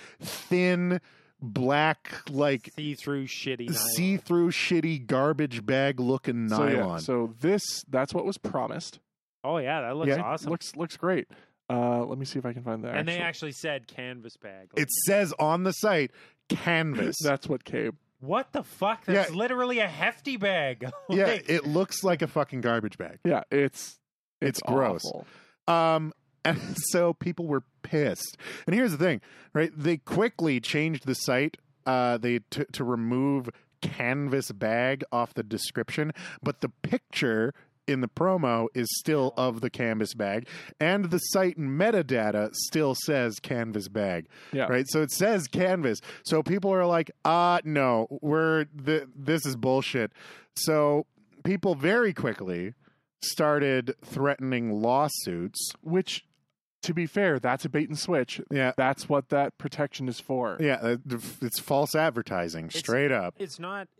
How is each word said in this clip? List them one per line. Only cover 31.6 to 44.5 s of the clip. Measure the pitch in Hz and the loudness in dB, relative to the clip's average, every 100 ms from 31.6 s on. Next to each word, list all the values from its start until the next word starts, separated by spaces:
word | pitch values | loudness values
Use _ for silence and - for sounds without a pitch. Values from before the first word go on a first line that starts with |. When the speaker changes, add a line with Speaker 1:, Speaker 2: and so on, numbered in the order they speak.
| _ _ 131 | _ _ 0
Speaker 1:
uh, | 127 123 117 | 2 2 0
they | 120 120 - | 0 -2 -2
t-, | - 147 | -6 -6
to | - | -4
remove | 123 120 117 127 139 139 120 - _ - | -2 -2 0 0 0 0 -4 -12 _ -10
canvas | - - 123 139 143 135 - | -8 -2 -2 0 0 -2 -2
bag | 101 110 117 127 131 - | -4 0 2 2 -2 -2
off | 120 120 | -2 -2
the | 120 | -4
description, | 107 104 - 120 - - 156 - - - | -6 -6 -4 -4 -4 -2 -4 -4 -12 -8
but | - - | -6 -4
the | - | -6
picture | - - 262 _ - 127 110 120 - _ _ - | -4 -4 -4 _ -2 0 2 0 -4 _ _ -2
in | 135 | -2
the | 123 | -2
promo | - 185 185 131 117 117 | 0 2 2 2 2 0
is | 127 113 - | -2 -2 -2
still | 165 151 131 123 | 0 2 2 2
of | 127 113 | 0 0
the | 123 | -4
canvas | - 117 110 104 | -2 0 0 -2
bag, | 113 98 107 123 - - - | -2 -2 -2 -6 -14 -12 -2
and | 160 202 175 | 2 2 2
the | 180 | 0
site | - 190 185 160 | 0 2 2 0
metadata | 139 143 214 202 135 123 107 104 107 | -2 0 2 2 2 0 2 0 -2
still | - - 160 143 127 | -4 -2 0 2 0
says | - 139 117 101 | 0 0 0 -2
canvas | - 123 113 104 95 | -4 -4 -2 -4 -4
bag. | 107 98 85 78 - - | -2 0 -2 -6 -16 -8